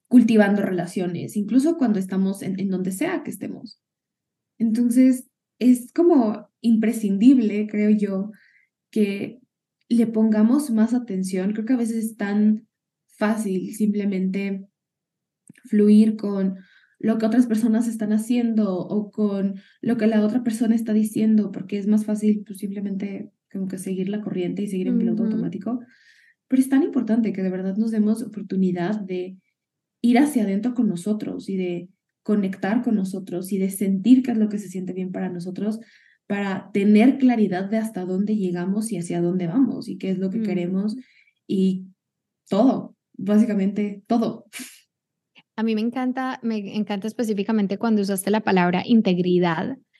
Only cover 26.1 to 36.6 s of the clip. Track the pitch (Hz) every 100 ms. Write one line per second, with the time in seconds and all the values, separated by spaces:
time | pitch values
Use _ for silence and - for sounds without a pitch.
26.1 | _ _ _ _ 262 262 269 370 - 214
27.1 | 226 214 185 185 185 190 190 226 220 208
28.1 | 226 - - 196 190 185 175 175 214 185
29.1 | 185 180 190 _ _ _ _ _ _ 240
30.1 | 233 294 247 196 196 233 247 214 175 -
31.1 | 214 - - - 190 180 175 180 _ _
32.1 | _ - 208 190 190 190 240 247 208 190
33.1 | 190 - 175 185 196 190 - 196 196 190
34.1 | 254 254 220 208 208 185 190 180 185 185
35.1 | 190 185 175 180 180 208 220 - _ _
36.1 | _ _ 202 196 190